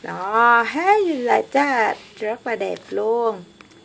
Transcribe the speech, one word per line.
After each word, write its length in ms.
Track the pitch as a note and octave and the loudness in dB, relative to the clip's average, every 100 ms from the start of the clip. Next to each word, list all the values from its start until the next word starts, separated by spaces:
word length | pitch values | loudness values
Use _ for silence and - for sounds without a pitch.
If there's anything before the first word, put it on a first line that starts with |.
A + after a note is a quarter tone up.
Đó, 600 | - F3 F#3 A3 A#3+ A#3 A3+ | -10 -8 -2 2 4 4 2
hey, 380 | B3+ F#4 G#4+ F#4 | 0 2 2 2
là 360 | C#4+ A#3+ A3 A3 | -2 0 0 0
cha, 440 | C4+ C#4+ B3+ G#3+ - - - | 0 0 2 0 -2 -10 -10
rất 280 | G#3+ A#3 B3+ | -8 -6 -6
là 80 | G#3+ | -6
đẹp 240 | F#3+ F3+ - | -6 -8 -8
luôn. 540 | G3 G#3+ A#3 A#3 G3 F3 - - - | -4 0 0 0 -4 -10 -20 -20 -20